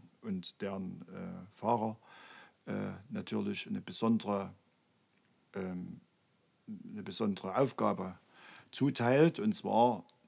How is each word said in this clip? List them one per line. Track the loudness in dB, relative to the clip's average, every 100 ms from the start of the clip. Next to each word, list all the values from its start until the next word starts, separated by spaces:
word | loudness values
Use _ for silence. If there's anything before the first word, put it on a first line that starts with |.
| -16 _
und | -6 -6 -6 -8
deren, | -6 -4 -6 -10
äh, | -12 -10 -10 -10 -14 -4
Fahrer, | 2 2 2 -4 -12 -20 -20 -20 -20 _ -8
äh, | -4 -4 -6 -8
natürlich | -8 -4 -2 -2 -4 -4
eine | -6
besondere, | -6 0 2 4 2 -2 -2 -10 _ _ _ _ _ _ _ _ _
ähm, | -6 -4 -4 -8 -12 -18 _ _ _ _ _ -14
eine | -12 -10 -10
besondere | -8 -2 0 0 -2 0
Aufgabe | 0 2 0 0 -4 -10 _ -20 -20 -20 -12
zuteilt, | 0 0 2 4 8 6 6
und | 0
zwar | 0 2 6 6 4 -4 _